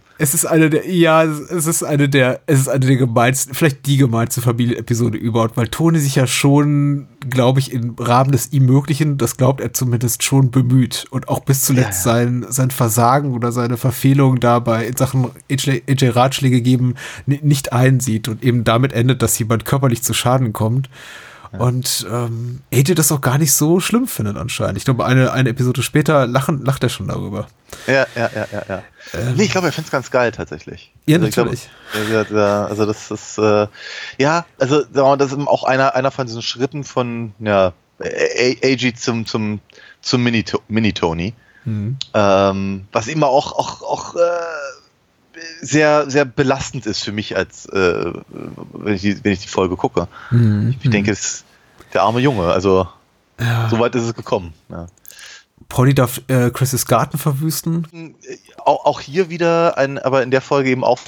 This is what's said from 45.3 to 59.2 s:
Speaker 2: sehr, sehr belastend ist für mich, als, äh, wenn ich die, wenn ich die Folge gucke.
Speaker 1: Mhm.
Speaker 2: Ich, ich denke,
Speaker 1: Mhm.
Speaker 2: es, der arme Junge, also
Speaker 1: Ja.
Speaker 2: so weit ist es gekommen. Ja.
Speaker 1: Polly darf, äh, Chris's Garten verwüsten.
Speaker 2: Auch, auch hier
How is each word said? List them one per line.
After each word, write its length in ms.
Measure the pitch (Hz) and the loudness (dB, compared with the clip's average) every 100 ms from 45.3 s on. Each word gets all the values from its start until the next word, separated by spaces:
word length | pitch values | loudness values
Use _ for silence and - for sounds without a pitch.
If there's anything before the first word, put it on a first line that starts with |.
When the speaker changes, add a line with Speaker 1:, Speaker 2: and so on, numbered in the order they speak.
| - - - | -20 -20 -16
Speaker 2:
sehr, 500 | 135 147 151 147 143 | -2 4 4 4 2
sehr 140 | 139 | 0
belastend 600 | 135 131 131 135 - 139 107 | 0 0 0 0 -4 -8 -6
ist 160 | 98 | -6
für 100 | - | -6
mich, 240 | 107 104 90 | -6 -4 -2
als, 300 | - - - | -4 -6 -6
äh, 460 | 98 90 - 85 - - 76 76 - 85 | 0 2 2 -2 -6 -12 -14 -14 -14 -16
wenn 220 | 85 98 | -10 -4
ich 80 | 98 | -2
die, 200 | 101 98 | -2 -2
wenn 80 | 104 | -2
ich 80 | 95 | -2
die 80 | - | -2
Folge 280 | - 92 90 | -2 0 0
gucke. 320 | 139 - 85 - - | -2 -2 -6 -8 -2
Speaker 1:
Mhm. 400 | 120 113 104 113 131 | 2 2 2 0 -2
Speaker 2:
Ich, 60 | 131 | 0
ich 40 | |
denke, 200 | 104 101 | 0 0
Speaker 1:
Mhm. 40 | |
Speaker 2:
es, 300 | 98 - - - _ _ _ - | -2 -4 -10 -16 _ _ _ -6
der 80 | - | 0
arme 180 | 98 117 | 2 2
Junge, 240 | 139 110 | 2 2
also 440 | 85 95 98 92 90 - _ _ _ - | 0 2 4 2 0 -6 _ _ _ -6
Speaker 1:
Ja. 280 | 117 117 113 | -2 -2 0
Speaker 2:
so 80 | 113 | 0
weit 160 | 117 | 0
ist 80 | 120 | 0
es 120 | 117 | -4
gekommen. 380 | 113 - 107 85 76 - | -6 -4 -4 -6 -16 -18
Ja. 180 | 87 85 _ - - - - _ _ - | -16 -16 _ -20 -20 -20 -20 _ _ -8
Speaker 1:
Polly 260 | - 127 | 2 4
darf, 260 | 135 123 - - | 4 2 -2 -2
äh, 220 | 131 120 | 0 0
Chris's 360 | - 131 120 - | 0 -2 -2 0
Garten 320 | 117 135 147 | 0 0 -4
verwüsten. 960 | 156 139 156 160 165 165 160 170 160 - 127 123 _ - | -4 -2 -4 -4 -4 -4 -6 -12 -18 -18 -18 -18 _ -6
Speaker 2:
Auch, 200 | - 147 | -2 0
auch 160 | 147 - | 0 -2
hier 300 | - 156 | -4 -4